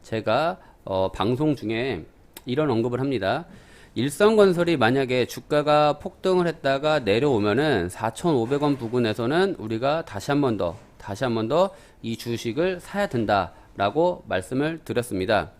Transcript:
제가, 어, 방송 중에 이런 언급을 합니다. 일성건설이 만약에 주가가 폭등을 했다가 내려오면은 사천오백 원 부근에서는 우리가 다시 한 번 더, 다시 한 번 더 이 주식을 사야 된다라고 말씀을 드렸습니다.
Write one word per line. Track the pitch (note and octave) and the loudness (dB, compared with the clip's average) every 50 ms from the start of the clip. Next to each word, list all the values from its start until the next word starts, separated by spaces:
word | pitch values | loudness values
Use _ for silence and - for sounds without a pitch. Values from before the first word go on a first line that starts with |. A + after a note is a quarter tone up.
제가, | - - A2+ A2 G2+ G#2+ A2 C3+ D#3 E3+ F#3+ - - - - _ _ | -10 -6 -6 -4 0 0 0 2 0 0 -4 -6 -12 -20 -20 _ _
어, | - F#2+ F#2+ F#2+ F#2 | -4 -2 0 0 -2
방송 | - - F#2 A2 B2+ B2 D#3 D#3 C#3+ | -2 -2 -2 -2 0 0 0 0 -2
중에 | - A2 G#2+ A2+ A2+ B2 C3+ A2 D#2+ D2+ - - _ - _ _ - - | -2 -4 -4 -4 -2 -2 -4 -6 -6 -10 -14 -20 _ -20 _ _ -14 -8
이런 | - B2 D3+ D#3 D3 | -4 -2 0 0 2
언급을 | A#2+ A2+ A#2 B2+ A#2+ B2 | 2 0 0 0 -2 -2
합니다. | C3+ C#3 C3+ G#2+ F#2+ F#2+ A#2+ D3+ F3 - - - - - - - - - - | -2 -2 -2 0 0 0 -2 -2 -4 -10 -16 -20 -20 -20 -20 -20 -20 -10 -4
일성건설이 | - B2 C#3+ - - G#3 G#3+ A3+ G#3 G3+ G3 E3+ E3+ F3 E3+ E3+ | -4 -4 -2 0 2 2 4 6 6 6 6 6 4 2 2 2
만약에 | C3+ A2+ A2 C3 C#3 C3+ B2 B2+ B2+ A#2 | 4 4 4 4 2 0 0 0 0 0
주가가 | - - - - - D3+ D3 D3 D3 D3 D3+ D3+ D3 C#3+ - | -2 -4 -10 -4 0 0 2 2 4 4 4 4 2 0 -2
폭등을 | - F#3 - - - F#3+ F#3+ F3+ F3 | -6 -12 -12 -4 0 2 2 2 2
했다가 | E3+ D#3 - - C3+ C3+ C#3 C#3+ D3+ D#3 D3+ | 0 -2 -2 -2 0 0 0 0 0 0 2
내려오면은 | B2 F#2+ G2+ A#2 C#3 D3 C3 G#2 G#2 G#2+ G2+ B2+ D3+ D#3 C3+ G2 E2+ F2+ | 2 2 2 4 4 4 2 2 2 2 2 2 2 2 2 0 0 -2
사천오백 | - - - A2+ - - - F3 D#3 B2 A2+ A#2 C#3+ C#3+ | -4 -4 -4 -6 -4 -2 0 2 2 2 2 0 0 0
원 | D3 D3 C#3+ | 0 0 0
부근에서는 | B2 A#2+ A2 A#2 B2 A#2+ A2 G#2+ - A2+ A2+ D3 F3 F#3+ G3 - - | -2 -4 -2 0 0 0 0 0 -2 -2 0 2 2 2 0 -2 -4
우리가 | G#2+ A2 A2+ A2 B2+ C#3 D3+ E3 D#3+ | -6 -6 -4 -2 0 0 -2 -2 -4
다시 | - - G2+ - - | -6 -10 -8 -4 -2
한 | C#3+ D3 | 0 2
번 | C#3+ B2+ A2 G2 | 2 0 0 0
더, | F#2 E2+ F2 - - - - - | -2 -4 -4 -6 -14 -20 -20 -16
다시 | - - G2+ - C3 | -12 -10 -6 -4 -4
한 | B2 A2+ | -2 -2
번 | A2+ A2 A2 | -2 -2 0
더 | C#3+ E3+ F#3 G3 F#3+ - - - - - | 2 2 2 0 -2 -8 -20 -20 -20 -12
이 | - A2+ A#2 | -10 -8 -8
주식을 | - - A#2+ A#2 A2 - A#2+ G#2+ C#3 E3+ F#3+ F#3 F3 | -6 -6 -6 -6 -4 -4 -4 -2 -2 -2 -2 -2 -6
사야 | - - - G3+ G3+ | -10 -8 -4 -4 -4
된다라고 | G3 - B2 A2 G2+ G#2 G2 F2 - - - - - - - G2 G#2 G#2+ D3+ E3+ F3+ F3+ F3+ - | -2 -2 -2 0 2 2 2 0 -2 -6 -16 -20 -14 -6 -2 -2 0 0 2 0 0 0 -4 -6
말씀을 | G#2+ F#2 F#2+ F#2 - B2+ C3 C#3+ D#3 E3 D#3+ - | -6 -6 -6 -4 -4 -4 -2 -2 -2 -4 -8 -8
드렸습니다. | - A2 A#2+ A#2 - A2 F#2 F#2 G2+ A2 G2 D#2+ - - | -4 -4 -4 -4 -2 -4 -4 0 2 2 0 0 -2 -8